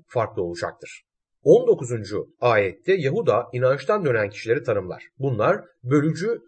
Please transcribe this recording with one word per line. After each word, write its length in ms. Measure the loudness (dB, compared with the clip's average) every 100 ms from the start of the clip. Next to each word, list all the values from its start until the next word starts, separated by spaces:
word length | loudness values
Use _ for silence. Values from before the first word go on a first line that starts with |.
| _
farklı 360 | -4 -4 -4
olacaktır. 600 | -6 -6 -8 -10 -20 -20 _ _ _ _
On 240 | 6 6 6
dokuzuncu 600 | 0 0 -6 -6 -8 -8 -2
ayette 520 | 2 4 2 -2 0
Yahuda 540 | 0 0 0 0 0 0
inançtan 520 | 0 0 0 0 -2
dönen 260 | 2 0 0
kişileri 320 | -4 -2 -2
tanımlar. 420 | 0 -4 -4 -12 -16 -8
Bunlar 420 | -6 -2 0 -2 -6 _
bölücü, 540 | -2 0 0 -2 -4 -6